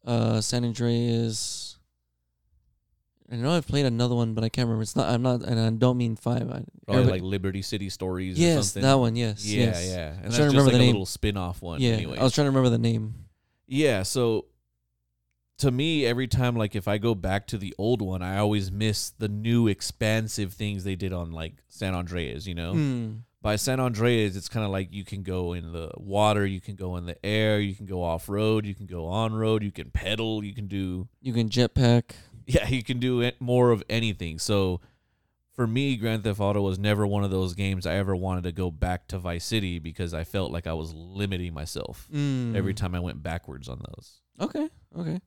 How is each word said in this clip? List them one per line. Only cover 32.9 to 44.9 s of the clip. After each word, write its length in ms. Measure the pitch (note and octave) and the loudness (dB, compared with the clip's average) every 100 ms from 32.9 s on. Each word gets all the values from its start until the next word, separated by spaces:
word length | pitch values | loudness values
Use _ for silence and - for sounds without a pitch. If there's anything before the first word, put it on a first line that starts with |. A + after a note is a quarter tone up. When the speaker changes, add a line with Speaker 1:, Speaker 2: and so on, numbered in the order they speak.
| B2 | -2
Speaker 2:
do 220 | B2+ B2 | 0 2
it, 200 | A#2+ - | 0 -2
more 300 | B2 B2 B2 | 2 6 6
of 140 | A2 - | 4 2
anything. 520 | A2+ A2+ F#2+ E2+ D#2+ | 0 0 -2 -6 -4
So 400 | - G2+ F#2+ F2 - _ _ _ _ _ _ | 0 2 2 0 -6 _ _ _ _ _ _
for 160 | - A#2 | -2 0
me, 280 | A#2 C#3 B2 | 2 0 0
Grand 280 | A2+ A2 | 0 0
Theft 160 | G#2 G2+ | -2 0
Auto 200 | G2+ G#2 | 0 2
was 200 | G2 F#2 | 0 0
never 260 | G#2 G#2 G2+ | 0 2 2
one 160 | G2+ | 2
of 80 | G2+ | 2
those 240 | F#2+ F#2 | 0 0
games 320 | F2+ G2 F#2 F2+ | -2 -2 -2 0
I 80 | |
ever 220 | F2+ G2 F#2 | 0 0 -2
wanted 260 | F#2 F2+ | -2 -2
to 60 | F2+ | -4
go 220 | E2 F#2 | -4 -4
back 340 | D2+ F2+ F2+ - | -2 -2 -2 -6
to 100 | G2 | -8
Vice 260 | F2 E2+ | -6 -6
City 340 | - A2+ F#2+ F2 | -2 -2 -2 -4
because 340 | D#2 E2 F2 | -8 -6 -6
I 120 | E2 | -6
felt 260 | E2 G2+ D#2+ | -4 -4 -2
like 160 | E2 E2 | -4 -4
I 60 | |
was 200 | D#2+ E2 | -6 -6
limiting 600 | D#2+ E2+ F#2+ G2+ F#2 F2 | -10 -14 -6 -4 -4 -6
myself 540 | D2+ D2+ - - - - | -8 -8 -8 -10 -12 -8
Speaker 1:
Mm. 440 | D3 C#3+ C3 A#2+ G#2+ | -4 -2 -2 -2 -2
Speaker 2:
every 180 | F#2+ | -2
time 220 | G#2+ F#2+ F2 | -2 -4 -2
I 20 | |
went 220 | F2 A#1+ | -6 -6
backwards 460 | D2+ E2 - C2+ C2+ | -6 -8 -8 -14 -12
on 100 | B1 | -12
those. 420 | - - - _ _ - | -12 -14 -20 _ _ -8
Speaker 1:
Okay, 280 | G#3 D#4+ D#4 _ _ | -6 -4 -6 _ _